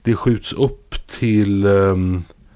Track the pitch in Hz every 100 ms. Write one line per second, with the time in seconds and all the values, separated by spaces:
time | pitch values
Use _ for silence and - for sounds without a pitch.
0 | - 113 - 113 - - 131 - _ -
1 | - - 117 107 101 98 101 98 98 92
2 | 92 90 85 - -